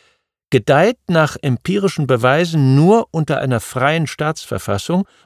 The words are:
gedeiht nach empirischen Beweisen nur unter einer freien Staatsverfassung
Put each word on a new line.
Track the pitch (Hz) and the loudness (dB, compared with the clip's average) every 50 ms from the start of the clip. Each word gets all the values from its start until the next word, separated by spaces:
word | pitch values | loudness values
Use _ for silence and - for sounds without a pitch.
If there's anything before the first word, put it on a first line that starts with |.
| _ _ _ _ _ _ _ _ _ _ | _ _ _ _ _ _ _ _ _ _
gedeiht | - 127 - - 139 143 170 220 254 - _ - | -2 -2 0 2 2 2 2 2 0 -4 _ -2
nach | 175 160 156 139 - - - | 0 2 2 0 -2 -4 -4
empirischen | 143 123 - - - 185 202 196 190 - - 147 | -2 -4 -2 -2 -4 -4 -2 -2 -2 -2 -2 0
Beweisen | 127 135 120 117 127 135 160 180 170 160 156 139 131 131 | 0 0 2 2 2 2 2 0 0 0 2 2 4 4
nur | 139 156 180 214 233 226 - | 4 6 6 4 4 2 -2
unter | - 160 156 - 147 131 | -4 -4 -2 -2 -2 -4
einer | - 131 127 113 | -2 -2 -2 -2
freien | - - - 127 127 143 156 165 156 | -4 -6 -6 -2 0 0 0 0 -2
Staatsverfassung | 127 - - 151 156 160 - - - - 95 - - 101 98 - - 170 180 202 - _ _ _ | -4 -6 -6 -4 -4 -4 -6 -8 -10 -10 -8 -4 -4 -4 -4 -2 -2 -2 -2 -2 -4 _ _ _